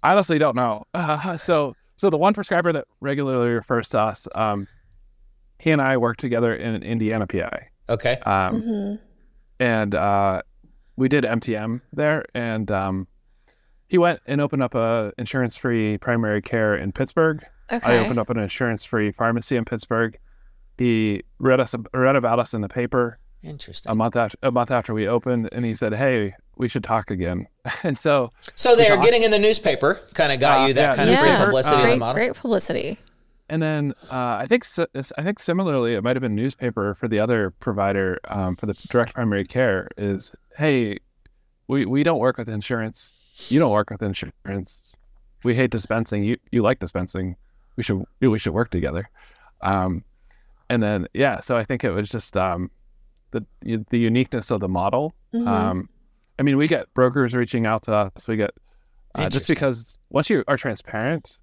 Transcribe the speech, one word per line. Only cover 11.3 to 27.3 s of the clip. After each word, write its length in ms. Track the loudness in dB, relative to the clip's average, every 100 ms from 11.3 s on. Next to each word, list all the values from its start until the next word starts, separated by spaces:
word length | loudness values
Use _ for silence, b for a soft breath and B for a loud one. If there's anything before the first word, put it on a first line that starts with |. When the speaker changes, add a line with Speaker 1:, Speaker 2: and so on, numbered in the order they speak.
| -2
Speaker 1:
T 160 | -2 -4
M 260 | -4 -6 _
there, 320 | -2 0 0 -4
and, 360 | -6 -4 -4 -2
um, 360 | -2 -2 -4 -8 _ _ _ _ _ _ _ _
he 100 | 4
went 220 | 4 2 -2
and 160 | -2
opened 200 | 0 0
up 120 | -2 0
a 380 | 0 0 -2 -6
insurance-free 840 | -6 -2 -4 -2 -2 0 0 -2
primary 420 | -2 0 0 -2
care 340 | -2 -2 0 0
in 160 | -4
Pittsburgh. 540 | -4 -4 0 0 0 -10 -20 -8
Speaker 3:
Okay. 260 | -4 2 2
Speaker 1:
I 20 |
opened 160 | 2 -2
up 100 | -2
an 100 | -2
insurance-free 720 | -4 -4 -4 -4 -4 -2 0
pharmacy 420 | 0 0 0 -2 -2
in 100 | -2
Pittsburgh. 520 | -8 -4 0 0 -4 -20 -20 -20 -20 -20 -2
He 460 | 0 2 0 -2 -6 -2
read 200 | 2 4
us, 160 | 2 -4 -8
read 220 | 0 2 2
about 240 | 2 0
us 140 | 0 -4
in 60 |
the 80 | -6
paper 500 | -4 -2 0 0 -4 -20 -20
Speaker 2:
Interesting. 480 | -18 -16 -14 -12 -4
Speaker 1:
a 40 | 0
month 200 | 0 0
af-, 200 | -2 0
a 100 | 0
month 200 | 0 0
after 220 | 0 -2
we 140 | -2 0
opened, 420 | 0 0 -2 -2
and 120 | -4 -4
he 100 | -2
said, 180 | -2
"Hey, 400 | 0 0 0 -2 -6 _ -6
we 100 | -4
should 160 | -2
talk 260 | -2 -2 -2
again." 360 | -4 -4